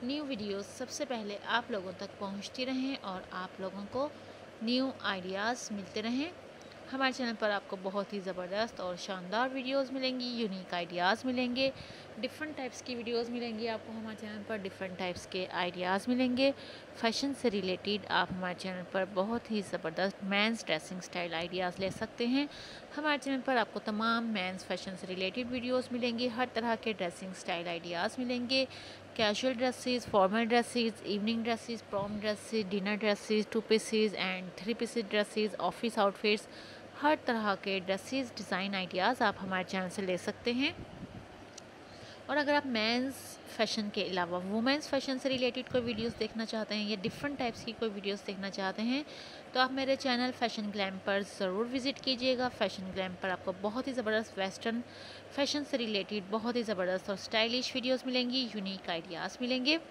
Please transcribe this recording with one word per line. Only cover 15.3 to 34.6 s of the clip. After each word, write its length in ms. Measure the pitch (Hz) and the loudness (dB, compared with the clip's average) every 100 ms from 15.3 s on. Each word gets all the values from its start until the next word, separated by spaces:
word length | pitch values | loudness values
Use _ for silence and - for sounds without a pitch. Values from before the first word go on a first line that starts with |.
| 185 185 | -4 -2
ideas 540 | 170 180 175 180 190 196 | 0 0 0 2 2 2
मिलेंगे। 440 | 247 254 247 269 269 - - - - | 4 4 6 4 4 -6 -14 -14 0
Fashion 360 | 226 220 277 | 0 2 0
से 160 | 269 247 | 2 2
related 580 | 202 185 180 - 208 202 | 2 0 0 0 -2 2
आप 220 | 170 180 | 2 4
हमारे 220 | 185 180 180 | 0 -2 -4
channel 280 | 190 185 180 | -6 -6 -2
पर 120 | 190 185 | 0 0
बहुत 360 | 202 196 233 - | 2 2 0 0
ही 120 | 220 | -2
ज़बरदस्त 600 | 190 175 170 160 190 190 | 0 -2 -2 0 0 0
men's 400 | 196 202 214 233 - | 0 4 4 2 0
dressing 340 | 160 - 185 | 0 0 -10
style 340 | - 180 175 | -6 -4 -2
ideas 460 | 165 175 180 185 180 | -2 -2 0 0 0
ले 100 | 190 | -2
सकते 340 | - 220 - 240 | -2 -6 0 2
हैं। 220 | 262 285 - - - - - | 4 2 -4 -14 -14 -10 -2
हमारे 220 | 302 285 | 2 2
channel 220 | 277 269 | 2 0
पर 160 | 254 254 | 4 4
आपको 240 | 208 208 214 | 4 0 -2
तमाम 440 | 214 220 233 233 | 0 2 2 2
men's 300 | 214 185 185 | 0 0 -4
fashion 320 | - 185 - 185 | -4 -4 -4 -8
से 100 | 185 | -6
related 440 | 180 185 190 240 | -2 0 0 -2
videos 380 | 254 240 254 247 | -2 0 0 0
मिलेंगी, 360 | 247 247 233 247 | 0 0 2 0
हर 200 | 226 247 | 2 0
तरह 200 | 233 233 226 | 2 0 0
के 160 | 220 | 0
dressing 420 | 208 180 175 190 | 0 -2 -2 -8
style 340 | 185 - 175 175 | -8 -4 -2 -2
ideas 480 | 170 170 170 196 240 | -4 -4 0 0 0
मिलेंगे, 460 | 247 247 247 262 262 - - - - - | -2 -2 2 2 2 -2 -14 -14 -14 2
Casual 380 | 214 208 262 | 2 4 2
dresses, 520 | 247 254 247 - 247 - | 2 0 0 0 0 4
formal 400 | 214 190 214 233 | 6 8 6 6
dresses, 560 | 240 233 240 226 214 - | 4 4 2 2 0 -2
evening 360 | 202 208 233 | 0 2 2
dresses, 380 | 226 226 - 233 - | 2 -2 -2 -8 -2
prom 280 | 202 202 214 | -2 0 -2
dresses, 460 | 214 208 - 220 196 | 0 -2 0 0 2
dinner 300 | 202 190 208 | 2 2 2
dresses, 500 | 214 208 - 214 208 | 4 2 4 4 4
two 80 | 226 214 | 0 4
pieces 440 | 220 - 220 214 - | 4 4 4 4 4
and 340 | 185 185 185 | 0 -2 -6
three 160 | - | -8